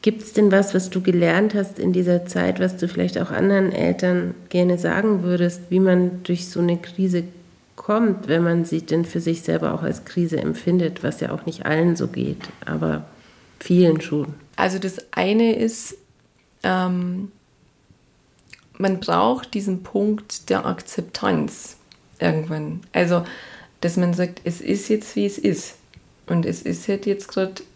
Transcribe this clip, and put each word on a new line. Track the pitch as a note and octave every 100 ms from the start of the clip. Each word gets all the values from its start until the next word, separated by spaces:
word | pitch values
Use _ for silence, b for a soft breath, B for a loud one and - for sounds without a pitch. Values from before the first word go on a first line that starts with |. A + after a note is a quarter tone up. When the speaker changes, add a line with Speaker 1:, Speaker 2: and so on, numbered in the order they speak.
Speaker 1:
Gibt's | G#3+ G#3+ -
denn | - G#3
was, | F#3+ G3
was | F#3+ F#3
du | F#3+
gelernt | F#3 F3 E3+ E3+ G#3+
hast | G#3 G3 -
in | F#3
dieser | F3+ F3+ F3 F3+
Zeit, | F3 F#3 F#3
was | F#3 F3+
du | F3
vielleicht | F3+ F3+ F#3
auch | F3
anderen | - F#3+ G3 F#3+
Eltern | - E3+ F3+ F3+ F3+ F3 F3 -
gerne | F3+ F3+ F3
sagen | E3+ F3+ G#3+ G3+
würdest, | F3 F3+ F3 F3 -
wie | F3+
man | F#3+ F3+ F3+ F3+
durch | - F3 -
so | -
eine | F3 F3
Krise | - - F#3+ F3 F3 - - _ _ -
kommt, | - G#3+ A#3 F#3 -
wenn | E3
man | E3+ E3+ E3
sie | E3
denn | - D#3+ E3+
für | F3
sich | E3+ E3
selber | - E3 D#3+
auch | -
als | E3 -
Krise | - - E3+ D#3+
empfindet, | - - - F3+ E3 F3
was | D3 D3
ja | -
auch | - -
nicht | D#3
allen | - D#3 F3 E3+
so | B2
geht, | A#2+ - - - - -
aber | D#2 D#2+ D#2 - B B B B -
vielen | - F3+ F3 D#3
schon? | - D3+ C#3+ D3 - -
Speaker 2:
Also | F#3 F#3+
das | F#3+ F#3 -
eine | - F#3 G#3+ A#3 A3+
ist, | A3+ A3+ - - _ _ _ _ _ _
ähm, | F#3+ F#3 F#3 F3+ F3+ F3+ G3 _ _ _ _ _ _ _ _ _ _ _ _ - _ -
man | F#3+ F#3
braucht | F#3+ E3+ G#3+ B3+ -
diesen | G#3 G3+ F#3
Punkt | F#3 G3 G#3 G#3+ - - -
der | F#3+ -
Akzeptanz | E3+ - - E3+ - - D#2+ - - - - _ - _ -
irgendwann. | F3 D#3+ D#3+ D#3 D3+ E3 -
Also, | F3 F3 F3 E3+ B B B B _
dass | E3+ E3+
man | F3
sagt, | F3 F3 -
„Es | E3+ E3+
ist | - G3 -
jetzt, | G#3+ - -
wie | G3+
es | G3+
ist.“ | G3+ F3+ - - _ - _ _ -
Und | E3+ E3
es | F3
ist | - F3 -
halt | G3 G3+
jetzt | G3+ -
grad | - F#3+ F#3+ -